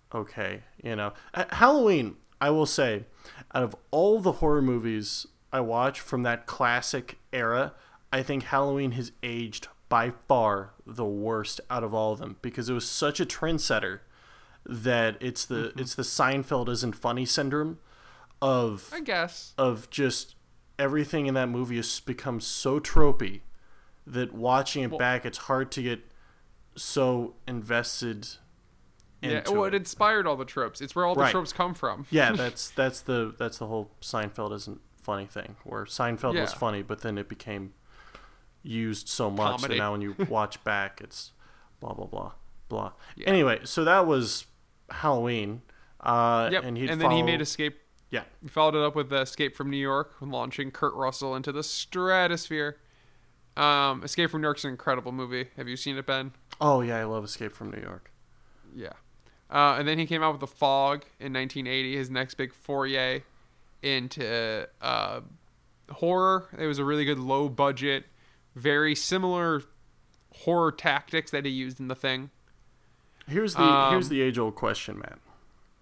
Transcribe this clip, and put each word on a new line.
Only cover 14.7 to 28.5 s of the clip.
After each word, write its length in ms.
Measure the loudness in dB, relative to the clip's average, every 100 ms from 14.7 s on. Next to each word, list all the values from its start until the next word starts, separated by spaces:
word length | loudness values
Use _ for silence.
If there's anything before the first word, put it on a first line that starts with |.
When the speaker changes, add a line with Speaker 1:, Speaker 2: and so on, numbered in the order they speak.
| -4 0 2 2 0
Speaker 1:
it's 260 | -4 -4 -4
the, 100 | -4 -4
Speaker 2:
Mm-hmm. 100 | -6
Speaker 1:
it's 160 | -6 -4
the 80 |
Seinfeld 640 | -2 2 2 2 0 -2 0
isn't 240 | -2 -2
funny 320 | -2 -2 -2 0
syndrome 540 | 0 0 0 -2 -6 -16 -20 -20 -20 -20 -2
of, 480 | 2 2 2 -2 -8
Speaker 2:
I 60 | -8
guess. 520 | -4 -2 -2 -8 -12 0
Speaker 1:
of 320 | 0 0 -6
just 460 | 0 0 0 -6 -14 -20 -20 -14 -4
everything 480 | 0 0 0 0 0
in 60 | 0
that 120 | 0
movie 280 | -2 -2 -2
has 220 | -2 -4
become 400 | -4 -6 -4 -4
so 380 | -2 -2 0 0
tropey 600 | 8 12 12 10 4 -2 -10 -16 -18 -20 -20 -20 -8
that 260 | -4 -4
watching 500 | -2 2 4 2 -2
it 80 | -2
Speaker 2:
Well 80 | 0
Speaker 1:
back, 260 | 0 0 -4
it's 120 | -8
hard 340 | -2 0 0
to 80 | -4
get 200 | -4 -4 -8 -20 -20 _ -20 -20 -20 -8
so 600 | -2 2 2 2 -2 -8 -8
invested 800 | -8 -2 0 0 -4 -4 -6 -10 -16 -20